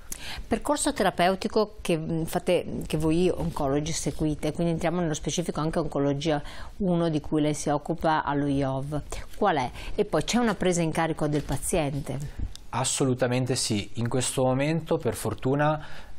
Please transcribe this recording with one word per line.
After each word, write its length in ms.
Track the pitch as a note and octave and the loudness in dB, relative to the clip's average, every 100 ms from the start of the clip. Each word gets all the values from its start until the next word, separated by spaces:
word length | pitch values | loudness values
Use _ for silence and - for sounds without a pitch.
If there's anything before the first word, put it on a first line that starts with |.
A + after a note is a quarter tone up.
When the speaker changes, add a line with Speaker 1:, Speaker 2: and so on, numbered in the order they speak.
| - - - - - | -10 -10 -8 -8 -2
Speaker 1:
Percorso 460 | G#3+ - D4 D4+ | -2 0 0 0
terapeutico 840 | C4+ F#3+ - F3 F#3+ G#3+ A3 G#3 - | 2 2 4 2 2 0 0 0 -2
che, 160 | - D#3+ | -2 0
mm, 280 | D#3+ E3 | 0 -2
fate, 420 | D#3+ F3+ - F3 - - - | -2 -2 2 2 0 -6 -2
che 120 | D#3 | 0
voi 320 | D#3 D#3+ F3+ | 2 4 4
oncologi 580 | - E3+ - C#3+ C#3+ D3+ | 2 -2 -2 0 0 0
seguite, 600 | D#3 D3+ - D#3 D3 D#3 | -2 -2 0 0 0 -2
quindi 200 | D3+ E3+ | 0 0
entriamo 260 | E3 E3+ F3 | 2 0 0
nello 140 | E3 | 0
specifico 460 | D#3 - C#3+ E3 D#3 | -2 -2 -2 -2 -2
anche 180 | D#3 E3+ | -2 0
oncologia 640 | D3 D3 C#3 C#3 D#3+ C#3+ - - - - | 0 0 0 2 0 0 -2 -8 -8 -2
uno 300 | F#3+ E3+ E3+ | 0 2 2
di 120 | D3+ | 0
cui 200 | - D#3 | 0 2
lei 140 | D3+ | 2
si 160 | D3 - | 0 0
occupa 540 | D3 - D#3+ E3 D#3 | 0 0 0 2 2
allo 220 | - C#3+ C#3+ | 2 0 0
iov. 540 | C#3 C3+ C3+ C#3+ D3+ - - - - | 2 0 -2 -2 -4 -4 -8 -8 0
Qual 200 | G#3 D#3 | 2 2
è? 140 | B2 - - | 0 -4 -4
E 100 | - | -2
poi 200 | G3+ D#3+ | 2 2
c'è 120 | - A#3 | 2 2
una 180 | A#3+ | 2
presa 280 | G3 F3+ E3+ | 2 2 2
in 80 | D#3+ | 0
carico 380 | D3+ D#3+ D#3 D3+ | 0 0 0 0
del 140 | D3 | 0
paziente? 1080 | - C#3+ - F#3 C#3+ C#3 - C3+ C#3+ - - - - | 0 -2 0 0 0 -2 -4 -4 -6 -4 -4 -4 -6
Speaker 2:
Assolutamente 840 | - C3 - C3+ B2 B2 B2+ B2+ B2+ | -2 0 2 2 2 2 2 2 0
sì, 340 | - G#2 F#2+ | 0 0 -2
in 140 | - A#2 | -2 0
questo 360 | C3 B2 - | 0 0 2
momento 520 | B2+ C3 D3 E3 D#3+ E3 | 2 2 2 0 0 0
per 180 | B2 | 0
fortuna 720 | G#2 A#2 A2+ C3 C#3 D3 D3+ - - - | -2 -2 -2 2 4 4 2 -2 -6 -6